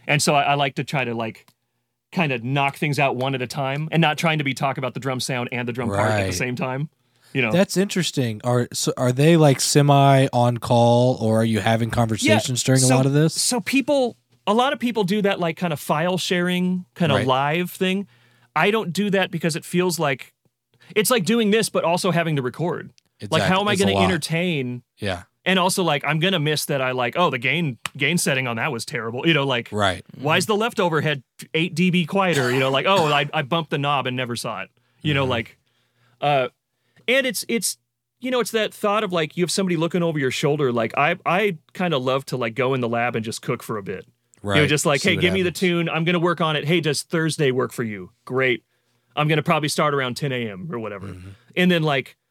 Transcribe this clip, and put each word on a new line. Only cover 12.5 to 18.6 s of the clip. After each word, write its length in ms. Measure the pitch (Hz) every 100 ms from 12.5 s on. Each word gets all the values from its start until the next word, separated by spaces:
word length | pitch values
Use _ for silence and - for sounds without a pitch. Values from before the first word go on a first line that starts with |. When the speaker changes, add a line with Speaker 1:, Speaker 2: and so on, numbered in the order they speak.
| 127
Speaker 2:
during 200 | - 131
a 40 | 127
Speaker 1:
so, 100 | 131
Speaker 2:
lot 80 |
of 80 | 135
this? 220 | 143 160
Speaker 1:
so 260 | - - 247
people, 560 | - 269 269 285 247 - _ _ -
a 80 |
lot 180 | 220 254
of 60 | 294
people 260 | 240 233
do 160 | 190 214
that, 180 | 196 196
like, 200 | 170 160
kinda 180 | 175 147
file 400 | - 156 175 185
sharing, 680 | - 180 175 180 180 185 180
kinda 200 | - 170 131
Speaker 2:
Right. 100 | 123
Speaker 1:
live 440 | 131 143 165 180
thing. 360 | - 185 190 196 _ _ _ _
I 140 | 151